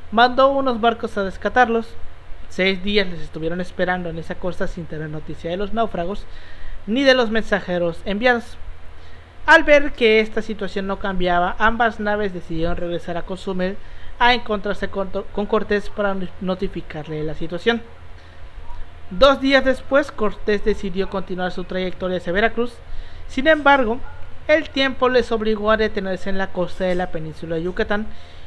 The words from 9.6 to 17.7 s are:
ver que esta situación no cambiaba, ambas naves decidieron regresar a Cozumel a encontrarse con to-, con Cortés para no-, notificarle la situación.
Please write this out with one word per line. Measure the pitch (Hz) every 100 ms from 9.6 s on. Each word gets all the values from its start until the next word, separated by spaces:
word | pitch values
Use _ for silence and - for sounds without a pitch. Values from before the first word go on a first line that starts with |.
ver | 302 294 294
que | - 233 220
esta | 214 220
situación | 214 208 190 202 196
no | 196
cambiaba, | 202 185 180 175 180 -
ambas | 220 226 233 214
naves | 208 208 208
decidieron | 175 - 165 165 175
regresar | 175 170 - 170
a |
Cozumel | - 185 - 185 185 208 - - - -
a | 240
encontrarse | 240 - 214 208 190 190
con | 196 190
to-, | 196 -
con | - 208
Cortés | 220 208 208 -
para | - 202 196
no-, | 180 -
notificarle | 185 185 196 175 - 156 151 156
la | 156 151
situación. | 165 170 233